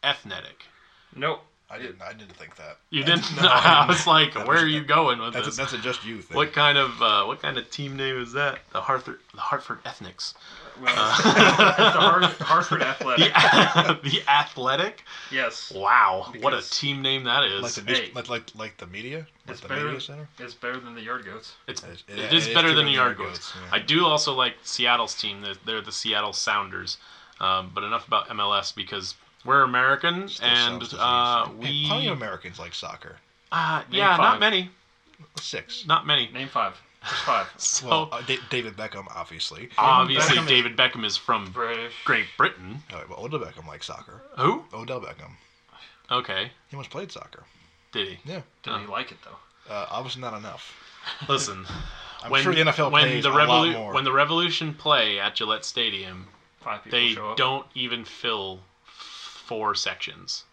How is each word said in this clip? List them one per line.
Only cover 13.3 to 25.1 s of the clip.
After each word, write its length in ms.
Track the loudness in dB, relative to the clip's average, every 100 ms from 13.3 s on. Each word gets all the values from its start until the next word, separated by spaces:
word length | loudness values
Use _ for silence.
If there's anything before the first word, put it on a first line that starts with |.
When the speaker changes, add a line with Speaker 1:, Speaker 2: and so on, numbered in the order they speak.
Speaker 1:
The, 640 | 6 6 6 6 4 2 2
<laughs> 100 | 0
the 120 | -4 4
Athletic? 720 | 2 2 -2 -2 0 -2 -6 -18 -16 -8
Speaker 2:
Yes. 400 | -4 -4 -4 -12
Speaker 1:
Wow, 580 | -6 4 6 6 2 -6 -2
what 140 | -2
a 40 | 0
Speaker 2:
Because 120 | -4
Speaker 1:
team 320 | -4 -4 -4
name 220 | -2 -4
that 180 | 0 0
is. 200 | 2 0
Speaker 3:
Like 100 | -4
the 100 | -6
news, 160 | -2 -2
Speaker 2:
Hey. 120 | -2
Speaker 3:
like, 140 | -10 -8
like, 160 | -8 -8
like 220 | -14 -14 -12
the 100 | -16
media, 320 | -14 -12 -12
like 80 | -14 _ -18
Speaker 2:
It's 120 | -16
Speaker 3:
the 60 | -8
Speaker 2:
better, 180 | -6 -6
Speaker 3:
media 140 | -8
center. 280 | -10 -14 -18 -18
Speaker 2:
it's 160 | -18
better 240 | -10 -8 -8
than 160 | -12
the 60 | -16
Yard 220 | -10 -10
Goats. 300 | -10 -16 -18 -20 -12
Speaker 1:
It's, 160 | -12
Speaker 3:
It, 220 | -12 -20 -14
Speaker 1:
it 120 | -8
Speaker 3:
it 120 | 0
Speaker 1:
is 140 | 0 2
Speaker 3:
is 80 |
Speaker 1:
better 140 | 2 4
Speaker 3:
true 80 | 4
Speaker 1:
than 80 |
the 80 | 2
Speaker 3:
than 20 |
Speaker 1:
Yard 240 | 2 2 0
Speaker 3:
Yard 100 | -8
Speaker 1:
Goats. 200 | -10 -12
Speaker 3:
Goats, 40 | -14 -4
yeah. 40 |
Speaker 1:
I 60 | -4
do 260 | 0 2 4
also 280 | 2 0
like 200 | 0 -2 -2
Seattle's 540 | -10 -2 2 2 0